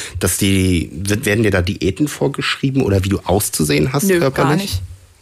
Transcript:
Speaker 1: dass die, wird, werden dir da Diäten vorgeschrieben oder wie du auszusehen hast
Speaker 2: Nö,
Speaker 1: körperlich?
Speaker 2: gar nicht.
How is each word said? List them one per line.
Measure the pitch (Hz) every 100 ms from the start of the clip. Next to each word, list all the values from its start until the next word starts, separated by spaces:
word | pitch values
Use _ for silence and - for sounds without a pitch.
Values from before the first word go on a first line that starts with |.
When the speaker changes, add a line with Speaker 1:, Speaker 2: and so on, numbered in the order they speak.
| - -
Speaker 1:
dass | 95 -
die, | 98 95 92 85 -
wird, | 76 98 104
werden | 107 110
dir | 107
da | 95
Diäten | 87 - - - 147
vorgeschrieben | - 139 139 - - 139 135
oder | 101 98
wie | 95
du | 95
auszusehen | - 95 - - 151 147 147
hast | 143 196
Speaker 2:
Nö, | 175
Speaker 1:
körperlich? | 135 139 160
Speaker 2:
gar | 160
nicht. | 202 - - - - _